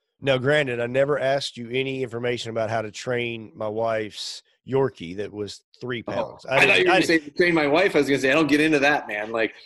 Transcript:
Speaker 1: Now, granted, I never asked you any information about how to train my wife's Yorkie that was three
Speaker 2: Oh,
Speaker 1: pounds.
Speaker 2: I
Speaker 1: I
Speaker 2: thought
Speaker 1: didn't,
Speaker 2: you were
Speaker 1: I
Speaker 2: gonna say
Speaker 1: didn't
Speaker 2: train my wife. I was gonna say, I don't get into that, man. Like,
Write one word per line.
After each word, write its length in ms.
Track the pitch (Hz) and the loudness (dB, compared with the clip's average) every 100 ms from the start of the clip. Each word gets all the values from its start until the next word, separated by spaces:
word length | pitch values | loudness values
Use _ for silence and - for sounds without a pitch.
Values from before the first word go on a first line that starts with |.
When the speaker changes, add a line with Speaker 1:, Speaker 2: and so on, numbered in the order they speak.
| _ _ | _ _
Speaker 1:
Now, 160 | 135 127 | 0 0
granted, 420 | 131 151 135 120 | 2 2 2 -2
I 60 | 120 | -2
never 320 | 131 139 139 | 0 2 2
asked 400 | 131 139 - 120 | 0 -2 -4 -10
you 140 | 117 | -6
any 320 | 127 135 131 | -4 -2 -4
information 480 | 123 117 120 120 117 | -6 -4 -4 -4 -4
about 180 | 113 107 | -4 -2
how 140 | 113 | -2
to 80 | 107 | -6
train 600 | - 131 123 120 117 107 - | -8 -4 -4 -4 -6 -12 -8
my 120 | 107 | -6
wife's 760 | 107 113 110 107 - - - - _ - | -2 -2 -2 -4 -8 -12 -12 -18 _ -4
Yorkie 480 | 135 131 - 85 95 | 0 0 -2 -12 -8
that 160 | 98 | -8
was 300 | 104 101 - _ - | -8 -10 -10 _ -14
three 220 | 123 120 104 | -8 -8 -6
Speaker 2:
Oh, 60 | |
Speaker 1:
pounds. 320 | 101 107 - - | -4 -6 -8 -2
Speaker 2:
I 120 | 135 | 2
Speaker 1:
I 20 | |
Speaker 2:
thought 80 | 143 | 4
Speaker 1:
didn't, 100 | 190 | 4
Speaker 2:
you 80 | 180 | 4
were 60 | |
Speaker 1:
I 20 | |
Speaker 2:
gonna 120 | 185 170 | 4 4
say 100 | 165 | 2
Speaker 1:
didn't 200 | 147 - | 0 0
Speaker 2:
train 160 | 175 165 | 2 2
my 100 | 143 | 2
wife. 280 | 156 196 156 | 4 4 2
I 20 | |
was 100 | 135 | 2
gonna 120 | 135 | 2
say, 80 | 131 | 2
I 60 | 151 | 4
don't 120 | 147 | 4
get 140 | 147 | 4
into 160 | 156 147 | 4 4
that, 300 | 143 143 110 | 4 2 -2
man. 240 | 104 107 | -6 -4
Like, 240 | 113 110 - | 0 -2 -4